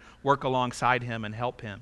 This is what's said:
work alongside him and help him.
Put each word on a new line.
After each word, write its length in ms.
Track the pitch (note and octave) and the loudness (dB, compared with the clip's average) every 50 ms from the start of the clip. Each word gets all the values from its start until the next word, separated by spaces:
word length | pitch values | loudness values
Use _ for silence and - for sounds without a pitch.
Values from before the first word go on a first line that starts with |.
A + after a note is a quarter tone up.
| - - - - - | -8 -16 -20 -2 2
work 200 | C3+ C#3 C3+ C#3 | 4 4 4 4
alongside 600 | C3+ C3 B2+ B2 B2 A#2+ - B2+ A#2+ B2+ B2 A#2+ | 0 0 2 0 0 -2 0 2 2 2 2 0
him 200 | A#2+ A#2 A2+ A2 | -4 -6 -6 -6
and 100 | G#2 G#2+ | -8 -6
help 260 | A2+ A#2+ B2 B2+ - | -6 -6 -6 -6 -8
him. 200 | - A2 G2+ A2+ | -12 -12 -12 -14